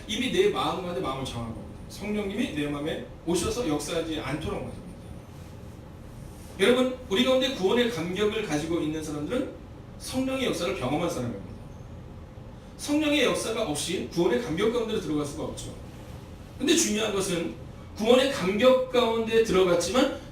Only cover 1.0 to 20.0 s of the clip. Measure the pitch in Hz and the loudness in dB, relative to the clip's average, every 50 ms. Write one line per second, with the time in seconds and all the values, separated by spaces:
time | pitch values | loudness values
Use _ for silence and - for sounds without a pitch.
1 | - 147 135 139 131 - - 120 117 113 - - - - - - - - - - | -2 -2 -2 -4 -4 -6 -6 -6 -6 -6 -8 -10 -10 -12 -12 -14 -14 -14 -10 -8
2 | 202 208 208 208 196 196 214 240 294 - - 147 147 147 147 143 151 160 - - | -4 -2 -2 -2 -2 -2 0 -2 -2 0 0 -2 -2 -2 -2 -2 -2 -4 -4 -4
3 | - - - - - 160 180 170 - 147 - 240 - 156 147 147 - 190 175 165 | -6 -10 -14 -6 -2 0 2 2 2 0 0 0 0 0 0 0 0 -2 -2 -2
4 | 165 160 156 151 - 123 143 147 - 196 - 127 123 117 - - - - - - | 0 0 -4 -4 -4 -4 -4 -4 -4 -4 -4 -4 -6 -8 -10 -12 -12 -14 -14 -14
5 | - - - - - - - - - - - - - - - - - - - - | -14 -14 -14 -14 -14 -16 -16 -14 -14 -14 -14 -14 -14 -14 -14 -14 -16 -16 -16 -14
6 | - - - - - - - - - - - 180 196 240 247 254 254 254 - - | -16 -14 -14 -14 -14 -14 -14 -14 -14 -14 0 4 6 6 6 6 4 2 0 -4
7 | - - 196 240 247 254 254 262 262 254 233 - 185 196 226 240 240 226 - 156 | -4 0 2 4 6 6 6 4 4 2 0 0 2 4 4 4 4 2 0 -2
8 | 170 180 185 202 214 214 220 220 - 156 151 151 165 160 170 156 151 151 156 156 | -2 -2 0 2 2 2 2 0 -2 0 -2 -2 0 0 0 0 0 -2 -2 -4
9 | 156 151 151 147 151 170 247 277 - - - - - - - - - - - - | -6 -6 -6 -6 -4 -2 -2 -2 -2 -4 -8 -12 -16 -16 -16 -16 -16 -16 -16 -12
10 | - - 226 262 262 262 262 269 254 - - - 175 - - 120 127 123 147 170 | -10 -4 -2 -2 0 0 0 0 0 -2 0 0 -2 -2 -2 -2 -2 0 0 0
11 | 175 - - - 120 117 - - - - - - - - - - - - - - | 0 -2 -2 -2 -4 -4 -6 -8 -10 -12 -14 -14 -14 -14 -14 -14 -14 -14 -14 -14
12 | - - - - - - - - - - - - - - - - - 285 294 302 | -14 -14 -14 -16 -16 -16 -16 -16 -16 -14 -16 -16 -16 -16 -12 -8 -2 2 2 2
13 | 302 294 294 294 240 180 - - - 226 226 233 220 151 147 - - 170 190 - | 4 4 4 4 4 4 2 2 0 -2 -2 0 0 -2 -2 -2 -2 -2 -2 -4
14 | - - - 165 175 175 165 - - - 156 180 214 233 240 240 220 214 214 190 | -4 -2 0 2 4 4 4 2 0 0 0 2 2 2 2 2 0 0 -2 -2
15 | 151 151 151 147 143 135 - 131 127 120 120 - - 113 - - - - - - | -2 0 -2 -2 -2 -4 -6 -6 -6 -6 -6 -8 -10 -10 -12 -12 -14 -14 -14 -14
16 | - - - - - - - - - - - - 254 311 - - - 208 208 214 | -14 -14 -14 -14 -14 -14 -14 -16 -16 -14 -6 0 4 4 6 6 6 4 2 2
17 | 220 208 196 196 - 185 175 165 - - - - - - - - - - - - | 0 2 0 0 0 0 0 0 -2 -4 -6 -8 -12 -14 -14 -14 -14 -14 -6 0
18 | 220 247 247 262 277 277 - - 180 190 208 214 247 262 254 254 254 - 240 240 | 6 8 8 8 8 4 2 0 0 0 4 6 8 8 8 8 4 2 2 4
19 | 233 226 226 226 220 220 226 220 - 180 180 185 185 175 170 170 175 190 220 254 | 4 4 2 0 0 4 4 4 4 6 6 4 6 6 6 4 2 2 4 4